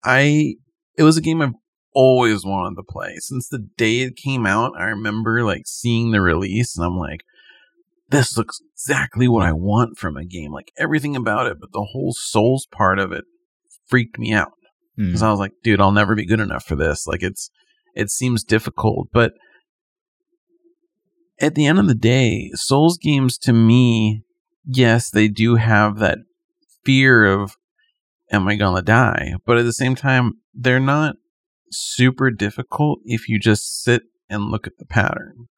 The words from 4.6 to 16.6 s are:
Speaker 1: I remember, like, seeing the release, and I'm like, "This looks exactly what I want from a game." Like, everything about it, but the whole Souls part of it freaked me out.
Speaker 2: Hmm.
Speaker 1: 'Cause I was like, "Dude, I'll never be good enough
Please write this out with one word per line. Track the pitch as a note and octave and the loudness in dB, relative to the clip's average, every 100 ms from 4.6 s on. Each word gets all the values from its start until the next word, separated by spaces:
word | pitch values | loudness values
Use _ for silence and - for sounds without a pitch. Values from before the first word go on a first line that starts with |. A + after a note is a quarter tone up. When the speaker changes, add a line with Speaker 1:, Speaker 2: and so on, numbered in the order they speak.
| A#2 - | -2 -4
Speaker 1:
I | F#2 | -6
remember, | G#2 G#2+ G#2+ A2 A#2 | -6 -6 -4 -2 0
like, | A2+ E2+ - | 0 -4 -8
seeing | - A#2+ A#2 A#2 | -8 -2 0 0
the | G#2+ | 2
release, | F#2 D#2+ G2 G#2 B2 - | 2 0 0 -2 -2 -2
and | F2 | -4
I'm | F2+ | -4
like, | C#2+ D2 - _ _ _ _ _ _ _ _ | -8 -12 -18 _ _ _ _ _ _ _ _
"This | - B2+ - | 0 0 -2
looks | G#2+ - _ | -6 -12 _
exactly | - - C#3 C3 A2+ B2+ | -16 -4 -4 -4 0 2
what | A2+ F#2 | 2 0
I | |
want | D#2 F#2+ G#2+ A#2 A2 | -2 0 0 0 -4
from | F2+ D2 | -10 -10
a | F2 | -12
game." | F2+ D2+ | -12 -12
Like, | D2 - - | -14 -18 -8
everything | D#3+ D3+ D3 C#3 | -4 -2 -4 -6
about | A2+ G#2+ B2 | -4 -2 -4
it, | E2+ | -8
but | - | -12
the | - G#2 | -10 -10
whole | C3+ - | -6 -6
Souls | B2 - G#2 A#2 C3 - | -6 -2 2 2 0 -4
part | - G2 G2 | 0 2 2
of | F#2 | -2
it | F#2 - _ _ _ _ _ _ | -6 -12 _ _ _ _ _ _
freaked | B2+ A#2 - | 0 0 -6
me | A2+ | -2
out. | G#2+ E2 _ _ _ _ - | -2 -2 _ _ _ _ -6
Speaker 2:
Hmm. | G2 | -2
Speaker 1:
'Cause | F2 | 0
I | A2 | 0
was | G#2 | 0
like, | G2 _ | -4 _
"Dude, | A#2 G2+ | 0 4
I'll | G2 | 4
never | G2+ G2+ | 4 2
be | G#2+ F#2 | -2 0
good | A2 | -2
enough | G#2 C2 | -2 -8